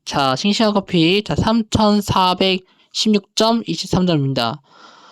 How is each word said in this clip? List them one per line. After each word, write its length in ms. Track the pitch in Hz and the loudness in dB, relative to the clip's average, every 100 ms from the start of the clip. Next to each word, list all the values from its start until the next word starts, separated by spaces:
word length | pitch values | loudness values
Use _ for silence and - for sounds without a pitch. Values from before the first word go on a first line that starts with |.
자, 320 | - 151 135 131 | -6 -2 0 0
싱싱한 360 | 202 202 214 | 0 0 0
커피, 500 | 202 196 175 160 202 | 0 -2 0 2 2
자, 120 | 208 | -2
삼천사백십육 2000 | 151 - 226 214 - 214 208 - 196 185 180 190 185 - _ _ - 220 208 - - | -2 0 0 0 0 2 2 0 0 0 2 0 0 -6 _ _ -4 0 0 -2 0
점 260 | 220 233 - | 0 0 -4
이십삼 400 | 165 - 185 180 | -8 -2 0 2
점입니다. 560 | 160 135 127 117 - _ - - - - | 0 0 -2 -2 -4 _ -20 -20 -20 -20